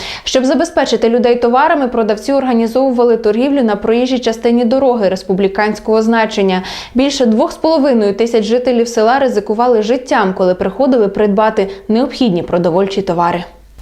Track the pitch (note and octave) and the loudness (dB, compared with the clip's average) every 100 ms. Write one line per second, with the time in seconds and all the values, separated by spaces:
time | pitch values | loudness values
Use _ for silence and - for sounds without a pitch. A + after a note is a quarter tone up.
0 | - - - C4 B3+ C#4+ E4 - - A3 | -12 -10 -4 0 0 0 0 -2 0 0
1 | A3 A#3+ A#3+ A#3+ A#3+ B3+ D#4 D#4+ B3+ B3 | 2 2 2 2 2 2 2 2 0 -2
2 | G#3+ G#3+ B3 C#4 C4 A#3 A3+ B3 C4+ A#3+ | -2 -2 0 -2 0 0 0 0 0 2
3 | A#3+ A3+ A3 G#3+ C#4 C#4 A#3 G3+ A3 A#3 | 2 2 2 0 0 2 0 0 0 0
4 | B3+ C4 A#3 A3+ A#3+ A#3+ A#3+ C4 C4+ A#3+ | 0 -2 -2 -2 0 2 2 2 2 2
5 | F#3+ F#3 - F#3+ G3 G3 G#3+ G#3+ - A3 | 0 -2 -4 0 0 0 -2 -4 -2 0
6 | A3 A#3 A3 A3 G3 F#3 F#3 - - A#3+ | 2 0 0 0 0 0 -4 -12 -6 -2
7 | C#4 C#4 A#3+ G#3+ E4 - D#4+ D#4+ C#4 A#3 | -2 0 0 2 0 0 0 2 2 2
8 | G#3 G3 A#3 A#3 G#3 B3 B3+ A#3+ A#3 A#3 | 0 0 0 0 0 0 2 0 0 0
9 | G#3+ C4+ C4 G#3 G3+ G#3+ B3 A#3 G#3 B3+ | 2 2 0 -2 -2 0 2 2 0 -2
10 | B3+ C4+ G3 F#3+ F#3 F3+ F#3+ F#3+ C4+ B3+ | 0 0 0 0 0 0 -4 0 0 2
11 | G3+ G3+ G#3+ G3+ G#3+ A3 G3 - - A3 | 0 0 0 2 0 0 -4 -6 -2 0
12 | C4 - A#3+ F3 - F3 F3 E3+ G3 G3 | 0 0 0 0 -2 -2 0 0 0 -2
13 | F#3+ E3+ E3+ E3+ - - - - | -2 0 0 -2 -8 -18 -20 -8